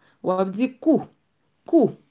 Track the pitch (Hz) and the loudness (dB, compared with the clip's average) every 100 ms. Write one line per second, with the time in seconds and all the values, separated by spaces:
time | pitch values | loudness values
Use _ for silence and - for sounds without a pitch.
0 | _ _ 180 185 190 190 254 - - 294 | _ _ -6 -4 -4 -4 -6 -2 0 0
1 | - _ _ _ _ _ - 330 247 - | -2 _ _ _ _ _ -2 2 2 -2
2 | _ | _